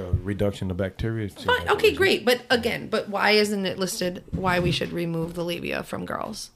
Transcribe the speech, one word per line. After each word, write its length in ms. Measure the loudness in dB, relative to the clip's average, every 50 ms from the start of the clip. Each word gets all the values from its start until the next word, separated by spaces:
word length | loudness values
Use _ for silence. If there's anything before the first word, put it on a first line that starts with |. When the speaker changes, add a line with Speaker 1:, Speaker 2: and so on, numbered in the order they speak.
Speaker 1:
the 80 | -2 -2 -2 0 0
reduction 480 | -2 0 2 0 0 0 -2 -4 -4
of 40 | -2
bacteria 520 | -2 -2 -4 -2 -4 -4 -2 -2 -2 -4 -6
seems 140 | -6 -4 0
Speaker 2:
But, 160 | 2 2 2
Speaker 1:
like 80 | 2 0
a 40 | 2
Speaker 2:
okay, 80 | 4 4 4
Speaker 1:
reason. 60 | 4
Speaker 2:
great. 280 | 4 4 4 4 4 4
But 160 | 2 2 2 2 2
again, 380 | 2 2 2 0 -2 -4 -4 -2
but 200 | -2 -2 -2 -2
why 220 | -2 2 4 6
isn't 340 | 6 6 4 4 0 -2 -2
it 140 | -2 -2 -2
listed 460 | -2 -2 -2 -2 -2 -2 -4 -6 -10 -8
why 260 | -6 -2 0 2 2 2
we 140 | 2 2
should 200 | 0 0 -2 -4
remove 420 | -4 -4 -4 -2 -2 -4 -4 -4 -6
the 100 | -6 -4
labia 400 | -4 -4 -4 -4 -4 -4 -4 -4
from 200 | -6 -8 -8 -6
girls? 460 | -6 -6 -6 -6 -6 -8 -10 -12 -14 _